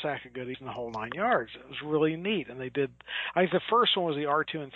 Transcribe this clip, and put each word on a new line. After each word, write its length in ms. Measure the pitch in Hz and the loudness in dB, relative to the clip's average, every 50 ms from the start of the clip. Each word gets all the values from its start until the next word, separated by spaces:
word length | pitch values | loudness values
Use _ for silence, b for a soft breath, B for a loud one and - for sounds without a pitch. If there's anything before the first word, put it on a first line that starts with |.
| - | -4
sack 220 | 151 139 127 - | -4 -4 -6 -8
of 80 | 127 120 | -10 -10
goodies 240 | 127 127 123 127 - | -10 -8 -8 -8 -10
and 80 | 135 123 | -10 -10
the 40 | 110 | -8
whole 180 | 123 120 117 113 | -8 -8 -6 -6
nine 180 | 110 110 117 123 | -6 -6 -6 -4
yards. 360 | 165 202 247 240 160 117 - - | 0 2 2 2 2 0 -2 -10
It 140 | - - - | -16 -16 -14
was 140 | 139 - 147 | -12 -10 -4
really 320 | 151 156 151 156 156 160 | 0 2 4 4 4 2
neat. 320 | 165 175 202 220 185 135 - | 0 -2 -2 -2 -2 -2 -4
And 120 | 120 131 | -8 -8
they 80 | 131 127 | -8 -4
did, 200 | 117 143 139 131 - - - B B B B B B | -2 0 -2 -2 -2 -8 -14 B B B B B B
I 60 | - | 2
think 120 | 185 180 - | 4 4 4
the 80 | 185 - - | 0 2 4
first 280 | 220 233 240 - - | 4 6 6 6 4
one 100 | 196 175 | 2 2
was 100 | 165 147 | 0 0
the 100 | 143 151 | 0 0
R 180 | 147 143 156 151 | 2 2 2 2
two 160 | - - 156 147 | 0 -4 -8 -8
and 100 | 135 - | -8 -10